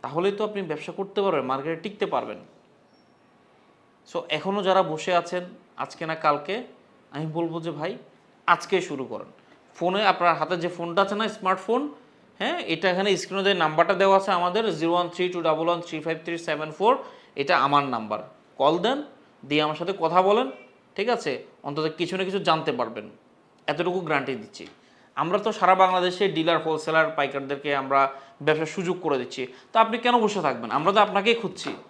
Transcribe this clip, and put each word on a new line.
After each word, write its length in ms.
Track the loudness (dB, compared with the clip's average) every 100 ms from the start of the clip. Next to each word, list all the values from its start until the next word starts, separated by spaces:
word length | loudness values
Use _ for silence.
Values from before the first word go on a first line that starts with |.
তাহলেই 300 | -4 -2 -2
তো 120 | -2
আপনি 180 | -4 -4
ব্যবসা 300 | -6 -8 -8
করতে 300 | -10 -6 -2
পারবেন, 220 | 0 0
মার্কেটে 320 | 0 -4 -4 -6
টিকতে 300 | -8 -6 -2
পারবেন। 320 | -2 -4 -12 -16 _ _ _ _ _ _ _ _ _ _ _ _ _ _ _ _
So, 80 | -8 -4
এখনও 340 | -4 -2 -2
যারা 200 | 2 2
বসে 340 | 2 -2 0 0
আছেন 260 | 0 -6 -8 -18 _ -12
আজকে 300 | -12 -8 -8
না 80 |
কালকে, 480 | 0 2 2 0 -6 -8 -18 _ _ _
আমি 160 | -8 -6
বলবো 340 | -4 -4 -4
যে 100 | -6
ভাই 280 | -6 -6 -8 -14 _ _ _ 2
আজকে 340 | 2 4 0
শুরু 240 | 0 -6
করেন। 220 | -6 -8 -12 -18 _ _ _
ফোনে 320 | -2 0 2 4
আপনার 300 | 4 4 2
হাতে 200 | 0 -2
যে 120 | -2
ফোনটা 340 | -4 -4 0
আছে 120 | 2
না, 140 | 0 -4
স্মার্টফোন, 680 | -2 0 0 0 -2 -2 -10 _ _ _ _
হ্যাঁ, 220 | -4 -4 -4
এটা 240 | 0 2
এখানে 260 | 2 2 0
স্ক্রিনে 280 | -2 -2
যে 100 | 0
নাম্বারটা 400 | 2 2 4 2
দেওয়া 220 | 4 6 6
আছে 140 | 4
আমাদের 460 | 0 0 0 0 0
জিরো 160 | 0
ওয়ান 160 | 2 0
থ্রি 200 | -2 -4
টু 140 | 0
ডাবল 260 | 0 2 2
ওয়ান 120 | 0
থ্রি 200 | -4 -8
ফাইভ 180 | -6 -6
থ্রি 140 | -6 -8
সেভেন 320 | -4 -4 -6
ফোর, 280 | 0 2 2 -2 -18 -18 -8
এটা 220 | 0 2
আমার 260 | 4 2
নাম্বার। 340 | 2 -4 -4 -6 -8 -20 _ 0
কল 220 | 2 2
দেন, 240 | 0 -2 -6 -16 _ _ -2
দিয়ে 160 | 0
আমার 120 | 2
সাথে 180 | -2 -4 -2
কথা 240 | 2 4
বলেন, 280 | 4 4 2 -6 -20 _ _ -6
ঠিক 120 | -2
আছে? 360 | 0 -2 -6 -8 _
অন্তত 280 | -8 -4 -4 -2
কিছু 180 | -4 -2
না 80 |
কিছু 140 | -2 -2
জানতে 340 | 2 2 0
পারবেন, 380 | -2 -4 -6 -12 -18 _ _ _ _ -6
এতটুকু 340 | -2 -2 -2
গ্যারান্টি 340 | -2 -2 -2
দিচ্ছি। 320 | -8 -10 -18 -20 -20 _ _ _
আমরা 240 | -6 -2 0
তো 140 | -2
সারা 220 | 2 4
বাংলাদেশে 540 | 6 6 4 0 2 0
ডিলার, 340 | 2 2 2
হোলসেলার, 480 | 2 -4 0 2 2 0
পাইকারদেরকে 600 | -2 -2 -6 -6 -2 -2
আমরা 360 | 2 2 2 -2 -20 -4
ব্যবসার 240 | 0 2 0
সুযোগ 340 | -4 -4 -2
করে 160 | 0 -2
দিচ্ছি। 280 | -2 -8 -10 -10 -2
তো 60 | 2
আপনি 200 | 2 2
কেন 220 | 2 4
বসে 200 | 2 0
থাকবেন? 300 | -2 -2 -2
আমরা 220 | 0 2
তো 80 | 4
আপনাকেই 340 | 4 4 2
খুঁজছি 380 | 0 -2 -8 -10 -10 -16